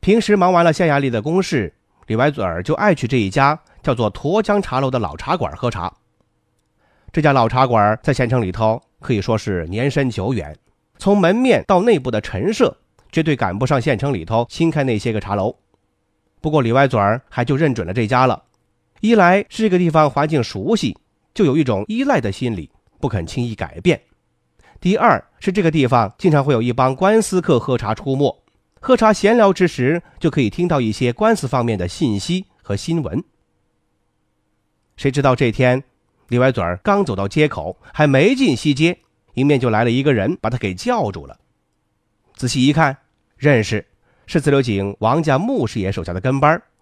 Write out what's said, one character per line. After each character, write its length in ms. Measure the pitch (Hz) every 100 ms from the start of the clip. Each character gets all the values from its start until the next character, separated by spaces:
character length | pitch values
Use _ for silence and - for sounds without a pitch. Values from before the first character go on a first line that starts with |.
平 200 | - 220
时 160 | 208 208
忙 160 | 180
完 120 | 180
了 80 | 170
县 160 | 151 175
衙 120 | 143
里 100 | 139
的 100 | 117
公 220 | 107 175
事， 320 | 185 147 92 _ _ _ -
李 80 |
歪 160 | 110 139
嘴 140 | 139
儿 180 | 95 85
就 100 | -
爱 200 | 156 208
去 140 | 170 113
这 100 | 135
一 100 | 98
家 320 | 113 139 156 _ _
叫 100 | -
做 200 | 120 110
沱 280 | - 143 202
江 220 | 220 208
茶 160 | 196 127
楼 100 | 135
的 120 | 127
老 160 | 104 -
茶 200 | - 170
馆 160 | 107 78
喝 120 | 123
茶。 240 | 110 87 _ _ _ _ _ _ _ _ _ _ _ -
这 100 | -
家 120 | 151
老 160 | 135 113
茶 180 | 127 135
馆 320 | 117 104 107
在 100 | -
县 140 | 135 123
城 120 | 127
里 120 | 101
头 280 | 90 110 117 _ _
可 120 | -
以 80 | 113
说 160 | 95 110
是 300 | - 92 82
年 240 | 101 135
深 180 | 143 135
久 240 | 110 101
远， 240 | 123 73 73 _ _ _ _
从 220 | 190 208
门 160 | 170
面 300 | 214 254 160 -
到 140 | 185
内 180 | 220 196
部 140 | 131
的 80 | 110
陈 340 | - 92 147
设， 220 | 226 214 - _ _ _
绝 100 | -
对 140 | 160
赶 240 | 143 101 95
不 80 | 127
上 160 | 143
县 160 | 135 117
城 160 | 139
里 100 | 117
头 220 | 82 110 120
新 220 | - 165
开 140 | 151
那 120 | 135 107
些 160 | 120
个 80 | 107
茶 140 | 101
楼。 220 | 101 98 - _ _ _ _ _ _ _ _
不 120 | 160
过 100 | 151
李 80 | 117
歪 160 | 123 139
嘴 140 | 117
儿 200 | 101 113 _
还 160 | -
就 120 | 120 135
认 180 | 156
准 100 | 123
了 80 | 87
这 140 | 98 110
家 220 | 123 131
了， 160 | 110 _ _ _ _ _ _
一 160 | 214 226
来 280 | 175 190 -
是 160 | -
这 40 | 220
个 80 | 180
地 140 | 175
方 180 | 156 151
环 200 | 131 147
境 140 | 156
熟 320 | 117 101 113
悉， 220 | 220 131 - _ _ _
就 120 | -
有 120 | 185 139
一 60 |
种 220 | 135 104 104
依 140 | 220
赖 180 | 269 233
的 120 | 110
心 240 | 98 127 104
理， 140 | 78 _ _ _
不 100 | 147
肯 160 | 110
轻 200 | 82 -
易 100 | 120
改 240 | 110 85 -
变。 200 | 175 160 _ _ _ _ _ _ _ -
第 160 | 180 202
二 280 | 240 123 - _
是 140 | -
这 100 | 185
个 80 | 165
地 160 | 156 127
方 260 | 123 113 -
经 140 | 190
常 100 | 147
会 100 | 139
有 80 | 127
一 120 | 120
帮 240 | 120 131 131
官 260 | 190 220
司 180 | 208 185
客 200 | 165 131
喝 180 | - 123
茶 160 | 104
出 220 | 110 - 135
没， 260 | 139 - _ _ _ _
喝 160 | - 254
茶 160 | 220
闲 240 | 208 - 240
聊 160 | 202
之 160 | 185 180
时， 340 | - 127 170 - -
就 100 | 165
可 120 | 143
以 100 | 113
听 160 | - 175
到 140 | 156
一 100 | 117
些 220 | 107 123
官 220 | 120 214 226
司 100 | 131
方 180 | 135
面 140 | 117 107
的 80 | 87
信 320 | - 143 101
息 280 | - 180 185 _
和 140 | _
新 260 | 101 - 165
闻。 220 | 117 95 - _ _ _ _ _ _ _ _ _ _ _ _ _ _ _ _ _
谁 140 | 143
知 120 | 135
道 120 | 135
这 160 | 127 127
天， 320 | 110 123 127 - _ _ _ _
李 100 | 120
歪 140 | 131
嘴 100 | 123
儿 140 | 87 90
刚 200 | - 202
走 120 | 196 95
到 100 | 101
街 220 | - 151
口， 280 | - 78 - -
还 140 | - 151
没 300 | 135 175 262
进 200 | 254 123
西 160 | 151
街， 280 | 139 160 180 _ _ _
迎 100 | -
面 140 | 139 139
就 120 | 123
来 120 | 107
了 80 | 120
一 140 | 120
个 100 | 139
人， 240 | 123 98 180
把 80 | 110
他 80 | 120
给 160 | 104
叫 380 | 92 233 240 127
住 160 | 90 69
了。 100 | - _ _ _ _ _ _ _ _ _ _
仔 100 | 127
细 180 | 131
一 80 | 127
看， 240 | 147 156 135 _ _ _ _
认 280 | 139 131
识， 200 | 107 107 - _ _ _ _
是 140 | 170
自 100 | 147
流 120 | 139
井 340 | 123 101 98 101
王 200 | 107 143
家 160 | 151 135
穆 300 | 214 269 117
师 140 | -
爷 100 | 95
手 140 | 95
下 80 | 85
的 80 | 90
跟 180 | 107 139
班 140 | 143
儿， 100 | 156 _ _